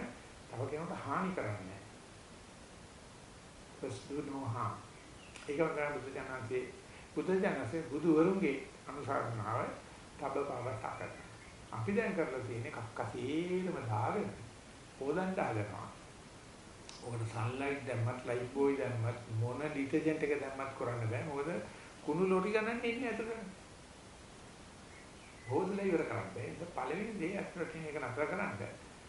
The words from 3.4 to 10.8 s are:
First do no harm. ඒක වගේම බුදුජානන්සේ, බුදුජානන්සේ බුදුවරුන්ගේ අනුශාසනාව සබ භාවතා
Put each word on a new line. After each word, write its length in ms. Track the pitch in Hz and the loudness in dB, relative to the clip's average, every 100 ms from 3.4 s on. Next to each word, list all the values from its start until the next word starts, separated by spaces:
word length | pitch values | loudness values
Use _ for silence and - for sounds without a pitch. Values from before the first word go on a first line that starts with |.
| - - - | -16 -16 -16
First 300 | - 135 110 - | -6 -6 -4 -4
do 180 | 143 139 | -2 -2
no 180 | 139 123 | -2 -2
harm. 280 | 117 113 - - - - - - - | 0 0 -2 -10 -16 -16 -16 -14 -8
ඒක 180 | - 143 | -2 4
වගේම 360 | 160 147 147 139 | 4 4 2 0
බුදුජානන්සේ, 680 | 127 143 131 131 113 127 - - - - - | -4 -4 -4 -4 0 0 0 -6 -14 -14 -6
බුදුජානන්සේ 720 | 156 147 190 196 143 117 165 156 | -2 4 6 6 2 0 -2 -2
බුදුවරුන්ගේ 720 | - 170 156 170 196 151 135 - - | 4 8 10 10 8 4 2 -4 -10
අනුශාසනාව 800 | - 143 127 135 117 113 104 120 - - - - - - | -8 -4 0 2 2 0 0 2 0 -4 -10 -14 -14 -6
සබ 140 | 139 143 | 0 2
භාවතා 500 | 139 123 123 110 | 2 0 -2 -2